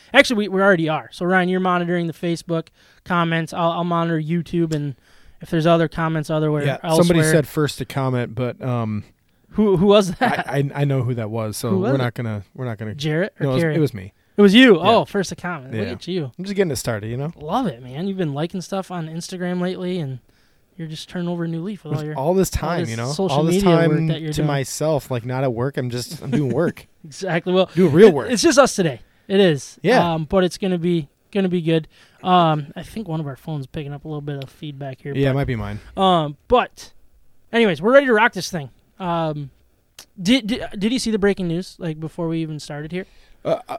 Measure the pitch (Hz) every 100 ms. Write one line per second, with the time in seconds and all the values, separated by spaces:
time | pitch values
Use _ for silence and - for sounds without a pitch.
0 | _ 254 269 214 202 190 196 180 160 151
1 | - - 180 185 180 185 185 180 170 175
2 | 170 - 175 170 - 165 - _ _ _
3 | - 175 165 165 160 180 170 175 175 170
4 | 170 160 151 170 156 175 165 156 147 127
5 | _ _ - - 160 170 165 165 160 -
6 | 160 160 151 156 156 151 143 127 - 160
7 | 175 170 156 160 139 160 143 - 131 139
8 | 131 123 120 113 123 - 131 120 110 107
9 | - _ _ _ _ - 214 180 202 214
10 | 190 175 247 - - 139 143 143 143 135
11 | 123 117 107 113 107 101 123 190 208 139
12 | 123 - 117 104 - - 127 110 107 104
13 | 151 156 202 - 139 131 165 160 143 101
14 | 98 - _ - 202 220 262 165 185 226
15 | - 202 180 170 175 165 131 110 98 92
16 | - 185 135 - 190 196 180 123 - 110
17 | 110 120 147 - 151 226 226 117 127 135
18 | 196 190 160 139 170 190 - 196 185 180
19 | 160 165 - 180 180 180 180 180 180 185
20 | 139 131 - _ _ _ _ - 160 156
21 | - 185 175 175 165 165 185 196 151 151
22 | 151 143 147 185 185 - 156 170 113 113
23 | 120 147 190 139 165 185 190 165 165 156
24 | 160 156 156 151 151 143 131 - 151 147
25 | - 123 120 127 135 113 135 143 123 120
26 | 117 156 - 151 135 123 185 - - _
27 | 160 - 190 165 185 185 180 165 180 151
28 | 214 143 208 233 330 277 262 - 165 117
29 | - _ - 196 190 139 - - 180 247
30 | 170 160 151 196 185 - 190 180 175 170
31 | 147 _ _ 202 190 180 160 165 156 _
32 | _ _ 185 180 165 151 139 180 - 220
33 | 175 160 143 127 - 151 131 160 143 143
34 | 156 151 147 139 127 - 151 135 139 127
35 | 143 139 139 135 131 117 101 104 - -
36 | 190 170 147 143 - 240 196 - - -
37 | - _ - - _ 233 220 143 202 277
38 | 269 214 233 190 - 175 131 - _ -
39 | 185 170 160 151 139 - _ _ _ -
40 | - - 180 262 214 247 165 208 208 247
41 | 226 214 202 190 180 165 - - 175 156
42 | 160 - 165 165 160 151 - 147 156 180
43 | - - _ _ - 139 -